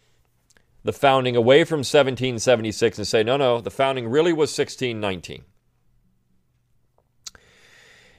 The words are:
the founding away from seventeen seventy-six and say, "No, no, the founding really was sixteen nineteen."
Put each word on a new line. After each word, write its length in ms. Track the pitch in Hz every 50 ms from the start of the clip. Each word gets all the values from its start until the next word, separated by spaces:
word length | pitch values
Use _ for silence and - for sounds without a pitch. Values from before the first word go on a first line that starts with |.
| _ _ _ _ _ _ _ _ _ _ _ _ _ _ _ _ -
the 80 | 110 107
founding 420 | - - 135 135 135 127 127 120
away 280 | 120 113 120 135 160 165
from 200 | - 165 147 123
seventeen 540 | - - 147 135 135 127 117 131 127 120 110
seventy-six 580 | - 131 123 110 113 110 101 - 123 110 -
and 100 | - 101
say, 160 | - - 113
"No, 140 | 107 117 131
no, 240 | 143 139 123 120 117
the 100 | - 120
founding 380 | - - 135 135 135 131 117 113
really 240 | 123 151 165 175
was 180 | 165 151 151 127
sixteen 480 | - - 135 - - - 135 123 117 107
nineteen." 460 | 107 101 92 87 - - 67 - - _ _ _ _ _ _ _ _ _ _ _ _ _ _ _ _ _ _ _ _ _ _ _ _ _ _ _ _ _ _ _ _ _ _ _ _ - - _ _ _ _ _ _ _ _ _ _ _ _ _ _ _ _